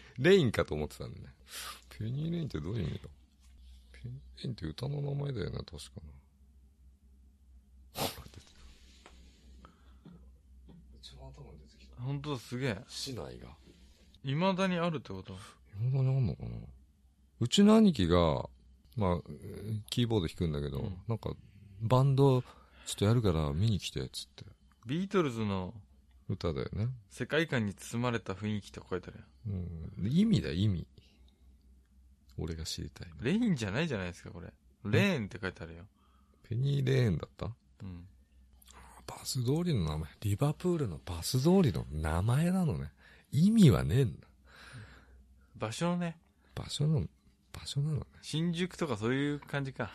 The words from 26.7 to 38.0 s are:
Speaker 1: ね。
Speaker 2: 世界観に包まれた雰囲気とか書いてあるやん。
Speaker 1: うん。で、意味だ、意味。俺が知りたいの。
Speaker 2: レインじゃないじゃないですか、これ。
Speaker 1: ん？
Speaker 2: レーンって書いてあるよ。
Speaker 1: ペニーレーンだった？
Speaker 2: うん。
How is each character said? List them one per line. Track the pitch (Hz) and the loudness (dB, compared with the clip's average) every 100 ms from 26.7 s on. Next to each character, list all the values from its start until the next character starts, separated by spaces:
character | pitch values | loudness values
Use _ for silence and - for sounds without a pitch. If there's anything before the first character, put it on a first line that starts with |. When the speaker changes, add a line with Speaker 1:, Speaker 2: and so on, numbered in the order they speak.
Speaker 1:
ね。 | - 117 127 - | -2 -4 -4 -10
Speaker 2:
世 | - 123 | -8 -2
界 | 147 165 | 0 0
観 | 135 | 0
に | 104 | -2
包 | 92 - 117 | -4 -8 -2
ま | 123 | -2
れ | 117 | -2
た | - | -4
雰 | 95 107 107 | -6 -4 -4
囲 | |
気 | - | -6
と | - | -14
か | - | -6
書 | 90 | -6
い | |
て | - | -6
あ | |
る | - - - 107 | -16 -18 -14 -8
や | |
ん。 | |
Speaker 1:
う | 95 85 82 78 - | -6 -6 -10 -12 -6
ん。 | |
で、 | 98 | 0
意 | 156 | 2
味 | 226 160 | 4 2
だ、 | 76 | 2
意 | 78 107 | 2 2
味。 | 87 - - - _ - _ - - - - _ _ - _ _ - | 0 -4 -16 -20 _ -20 _ -20 -20 -20 -20 _ _ -20 _ _ -8
俺 | 82 82 | -6 -6
が | |
知 | 82 - | -8 -8
り | 78 | -10
た | - | -12
い | 85 | -16
の。 | 80 | -6
Speaker 2:
レ | 113 | -2
イ | 202 | 2
ン | 240 | 2
じ | 151 | 0
ゃ | 107 | 0
な | 104 | -2
い | 170 | -2
じ | |
ゃ | 110 | -2
な | |
い | 90 | -4
で | |
す | 85 | -8
か、 | - | -14
こ | 92 | -14
れ。 | 87 | -16
Speaker 1:
ん？ | - _ _ 98 | -18 _ _ 0
Speaker 2:
レ | 131 202 160 | 2 4 2
ー | |
ン | 98 | -4
っ | |
て | - | -6
書 | 95 | -6
い | |
て | - | -6
あ | 82 | -10
る | 82 | -14
よ。 | 92 _ _ _ _ _ | -18 _ _ _ _ _
Speaker 1:
ペ | - 110 | -8 -2
ニ | 139 143 | 0 0
ー | 127 | 2
レ | 131 120 | 4 2
ー | |
ン | 82 | 0
だ | - | -4
っ | - | -10
た？ | 80 113 _ - | -10 -10 _ -16
Speaker 2:
う | 101 | -14
ん。 | 87 | -14